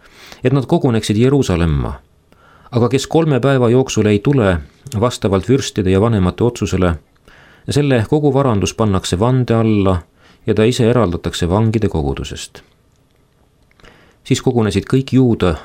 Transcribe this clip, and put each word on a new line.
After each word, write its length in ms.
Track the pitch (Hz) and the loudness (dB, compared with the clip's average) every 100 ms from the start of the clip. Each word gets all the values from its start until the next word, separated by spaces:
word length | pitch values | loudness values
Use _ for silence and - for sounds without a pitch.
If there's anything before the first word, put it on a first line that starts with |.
| - - - - | -20 -20 -20 -6
et 100 | 127 | -2
nad 120 | 139 117 | -2 0
koguneksid 520 | 170 135 110 - 107 | 0 0 0 0 0
Jeruusalemma. 760 | 127 143 127 85 85 71 58 71 - _ _ _ _ _ - | 2 2 0 0 0 0 -2 -8 -18 _ _ _ _ _ -8
Aga 160 | 120 117 | -2 0
kes 140 | 131 - | 0 0
kolme 320 | 156 160 127 | 0 0 0
päeva 240 | 117 135 120 | 2 2 2
jooksul 360 | 123 135 - 104 | 2 2 0 2
ei 140 | 104 | 2
tule 380 | 143 139 101 85 71 _ - 104 | 2 2 2 0 -4 _ -10 -4
vastavalt 500 | 120 - 107 95 90 | -4 -2 -2 -2 0
vürstide 420 | 127 - - 92 | 0 0 -4 0
ja 100 | 95 | 2
vanemate 420 | 113 107 90 - | 2 2 0 0
otsusele, 500 | 117 120 101 110 90 78 - _ _ - - - - | -2 -2 -4 0 0 -2 -8 _ _ -20 -20 -18 -4
selle 360 | 135 147 123 104 | -2 0 0 0
kogu 240 | 151 147 | 0 2
varandus 400 | 131 139 104 85 | 2 2 0 -2
pannakse 460 | - 110 92 - 90 | -2 0 0 -2 -2
vande 340 | 117 127 120 | 0 0 0
alla 440 | 113 110 107 95 87 - _ _ _ - | 0 2 2 2 0 -4 _ _ _ -4
ja 60 | 104 | 0
ta 80 | |
ise 260 | 110 123 113 | 0 2 2
eraldatakse 600 | 123 98 87 85 - 85 | 2 0 -2 -6 -4 -2
vangide 400 | 98 113 110 98 | 0 0 0 -2
kogudusest. 720 | 82 69 69 69 - - - - _ _ _ _ _ _ _ _ _ _ _ - - _ _ | -2 -4 -6 -8 -12 -16 -20 -20 _ _ _ _ _ _ _ _ _ _ _ -20 -20 _ _
Siis 180 | - 127 | -4 -2
kogunesid 460 | - 117 107 95 - | 0 0 0 -2 0
kõik 240 | 131 131 | -2 2
Juuda 440 | 127 127 107 90 80 | 2 2 2 0 -2